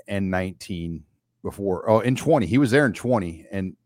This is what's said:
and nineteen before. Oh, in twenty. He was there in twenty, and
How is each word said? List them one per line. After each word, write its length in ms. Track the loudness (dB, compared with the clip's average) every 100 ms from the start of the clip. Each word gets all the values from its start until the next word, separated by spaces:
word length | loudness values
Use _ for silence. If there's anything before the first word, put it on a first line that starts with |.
| -6
and 220 | -4 -2
nineteen 760 | -2 -4 -8 -10 -8 -6 -8 -14 _ _ _
before. 480 | -12 -6 -2 -2 4
Oh, 100 | 4
in 140 | 4 0
twenty. 300 | 2 2 2
He 140 | 2
was 100 | 4
there 160 | 4 4
in 80 |
twenty, 540 | 0 0 0 -2 -8 -10
and 240 | -6 -6 -10